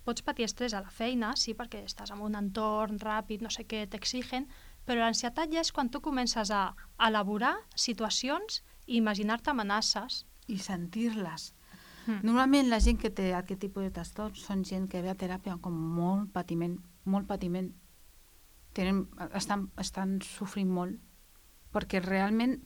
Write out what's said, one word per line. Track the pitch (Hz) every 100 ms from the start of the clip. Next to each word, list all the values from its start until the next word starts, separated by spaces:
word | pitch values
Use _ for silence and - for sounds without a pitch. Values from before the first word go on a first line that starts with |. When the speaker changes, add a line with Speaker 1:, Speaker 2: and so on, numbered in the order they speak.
Speaker 1:
pots | - 240
patir | - 190 226
estrès | - 247
a | 202
la | 196
feina, | - 226 254 214 277
sí, | -
perquè | 220 233 214
estàs | 196 - 202
en | 202
un | 214
entorn | 208 202 208 214 214 214 208
ràpid, | 220 214 220 214
no | 226
sé | - 226
què, | 220 208
t'exigen, | 208 - 254 247 254 285 - - - -
però | 240
l'ansietat | 226 220 240 311 320
ja | 320
és | 320
quan | - 247
tu | 277
comences | 311 262 240 233 202
a | 208 185 - - -
elaborar | 226 214 202 208 247 392 -
situacions | - - 214 220 - 254 320 440 - - - -
i | 233
imaginar-te | 220 202 214 233 -
amenaces. | 269 202 208 220 - 247 - - - -
Speaker 2:
I | 196
sentir-les. | 190 180 175 220 233 214 175 160 - - - - - - -
Speaker 1:
Mm. | 208
Speaker 2:
Normalment | 214 240 262 277 254
la | 226
gent | 226 226
que | 220
té | 208 185
aquest | 180 185 196
tipus | 202 196
de | 190
trastorns | 185 170 - 214 208
són | - 196
gent | 185 185 190
que | 185
ve | 180
a | 190
teràpia | 185 185 196 175
com | 180
molt | 165 160 170 175 196 202
patiment, | 180 175 170 175 180 - -
molt | 196 196 196
patiment. | 196 180 180 185 - - - - - - - - - -
Tenen, | - 185 196 185 - 180
estan, | 196 190 202 196 -
estan | 185 - 190 190
sofrint | - - 196 202 190
molt, | 180 180 220 - - - - - - -
perquè | 208 208 190
realment | 180 190 196 220 247 254